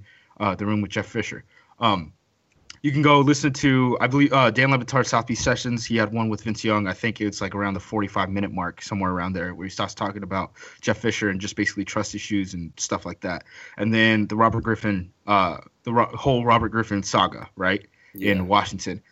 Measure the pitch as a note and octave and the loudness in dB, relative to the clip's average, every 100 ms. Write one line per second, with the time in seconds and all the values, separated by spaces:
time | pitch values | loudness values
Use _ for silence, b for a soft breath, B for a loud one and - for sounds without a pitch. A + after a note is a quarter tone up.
0 | b b b _ G#2 F#2 G#2 G#2 G2 A2+ | b b b _ -2 -2 -2 0 -2 -4
1 | G2 A#2 - - - b b _ A#2 F#2+ | -4 -6 -6 -10 -18 b b _ 0 0
2 | D2+ - _ _ _ _ _ - C#3+ C#3+ | -2 -16 _ _ _ _ _ -6 -2 2
3 | D3+ C#3+ C3+ - D3+ C3+ C#3+ C3 B2+ A#2+ | 6 6 6 4 2 2 2 4 2 2
4 | A#2+ C#3 C#3+ C3+ B2 - C3+ C3 A#2+ C3+ | 2 4 4 6 4 4 4 2 2 0
5 | A#2+ A#2 A#2 A2+ C3+ A#2 B2 A#2+ - A#2 | 2 0 0 -2 0 0 -2 -4 -2 0
6 | G#2+ A2+ A2 G#2 A2+ G2+ A2+ G#2 G2 F#2 | 0 0 -2 -2 -4 -4 0 2 0 -2
7 | A2+ - G#2 - G2 G2+ G2+ G2 - A2 | -4 -2 -4 -4 -6 -4 -4 -4 -4 -4
8 | G2 G2+ F#2+ G2 G2+ F#2 F2 - - G2+ | -2 -2 -2 -2 -4 -4 -6 -8 -8 -4
9 | F#2 F2+ F2+ F#2 F2+ F2+ F#2+ - G2 - | -2 -2 -4 -4 -6 -8 -10 -8 -8 -6
10 | G2+ G#2 F#2+ F#2+ F2 B B B - G#2+ | -6 -6 -6 -6 -6 B B B -4 0
11 | A#2 - G#2 F#2+ G2+ - G2+ - G2 G#2+ | -2 0 -2 -2 -6 -2 -2 -2 -6 -6
12 | G2+ G#2 - G2+ F#2+ F#2 E2 - - G2 | -6 -8 -4 -4 -4 -8 -10 -10 -6 -6
13 | F2 F2 F#2+ E2+ - B B - G#2 A2+ | -6 -10 -8 -8 -10 B B -6 0 4
14 | A2+ A2 G#2 G#2+ A2+ A2+ A2+ A2 G#2+ G2 | 4 4 2 2 2 2 -2 -2 0 -2
15 | F2 _ - G2+ F2+ D2 - _ - A#2 | -4 _ 0 2 2 0 -12 _ -2 2
16 | A2 - C#3+ B2 A#2+ A2+ A2 A2+ A2 G2+ | 2 0 0 2 4 4 4 0 0 -2
17 | - G#2+ F#2 - - - F#2 G2+ - b | 0 2 2 -2 -14 -4 -2 -2 -4 b
18 | b - G2+ G2 F#2 G2+ G2+ F#2+ - F2 | b -4 0 0 4 2 2 -6 -8 -10
19 | b | b